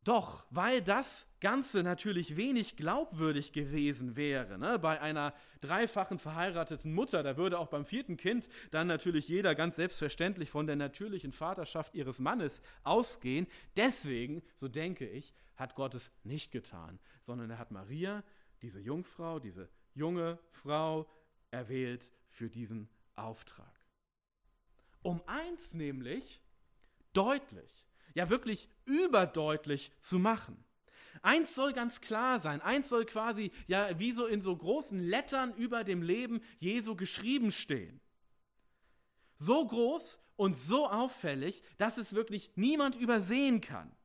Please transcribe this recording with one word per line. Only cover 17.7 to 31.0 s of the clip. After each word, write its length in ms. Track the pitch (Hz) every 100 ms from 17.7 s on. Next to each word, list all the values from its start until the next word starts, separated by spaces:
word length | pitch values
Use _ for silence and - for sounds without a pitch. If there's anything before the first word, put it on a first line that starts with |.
| 98 98 147 185 208 202 - _ -
diese 180 | 120 98
Jungfrau, 600 | 104 156 180 - 165 160
diese 300 | 113 90 90 - _
junge 460 | 135 160 175 165 170 _
Frau, 600 | - 139 151 160 156 156 - _ _ _
erwählt 580 | 123 117 131 127 123 - _ _
für 200 | - 113
diesen 400 | 113 113 113 107 _ _ -
Auftrag. 640 | 110 113 - - - _ _ _ _ _ _ _ _ _ _ _ _ _
Um 180 | 180 170 -
eins 460 | 254 330 339 -
nämlich 680 | 165 147 135 123 208 262 - _ _ _ _ _ _ _
deutlich, 760 | 190 208 277 - 92 - - _ _ - 160
ja 140 | 175
wirklich 360 | 233 233 202 - _ -
überdeutlich 1040 | 285 370 226 180 160 151 151 147 143 - _
zu 180 | - 185
machen. 480 | 202 220 - - - _ _ -